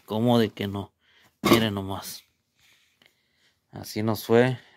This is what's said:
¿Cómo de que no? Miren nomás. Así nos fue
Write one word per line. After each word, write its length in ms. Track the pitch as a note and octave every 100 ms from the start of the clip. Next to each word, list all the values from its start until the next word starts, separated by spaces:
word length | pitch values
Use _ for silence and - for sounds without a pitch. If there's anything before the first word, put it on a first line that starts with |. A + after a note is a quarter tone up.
| -
¿Cómo 320 | A2 A#2+ A#2
de 120 | G#2+
que 180 | - G2+
no? 260 | G2+ G2 _ _ _ _ _
Miren 320 | - A2+ A2
nomás. 500 | G2+ F#2+ F#2+ - - _ _ _ _ _ _ _ _ _ _ _ _ _ _ _
Así 320 | G2+ G2 G#2+
nos 220 | A2 G#2 -
fue 340 | A#2 B2+ A#2+ -